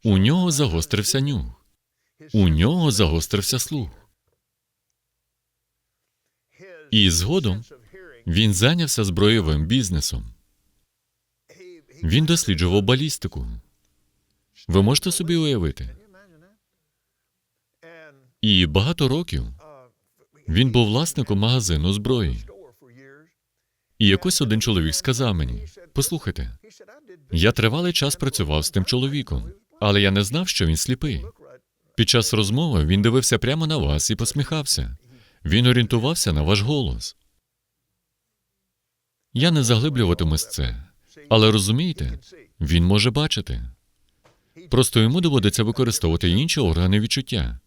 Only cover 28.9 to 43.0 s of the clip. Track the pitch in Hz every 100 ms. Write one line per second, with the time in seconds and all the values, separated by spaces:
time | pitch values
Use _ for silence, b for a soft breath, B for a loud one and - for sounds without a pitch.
28.9 | 127 135 143 127 67 58 - _ _ 147
29.9 | 101 98 95 104 139 185 - 87 80 -
30.9 | 127 156 92 64 - 143 - _ _ _
31.9 | - 113 120 110 110 101 117 165 110 76
32.9 | 95 107 123 123 117 - 151 160 156 71
33.9 | 73 - 107 117 - 139 160 143 - 62
34.9 | - _ b b b - 95 123 123 113
35.9 | 120 120 170 - 76 76 101 107 147 107
36.9 | 60 - - _ _ _ _ _ _ _
37.9 | _ _ _ _ _ _ _ _ _ _
38.9 | _ _ _ _ 120 156 160 120 117 139
39.9 | 131 101 87 82 78 - - 65 58 67
40.9 | _ _ - 147 113 110 107 98 113 175
41.9 | - 67 58 - - - _ 73 85 87
42.9 | 104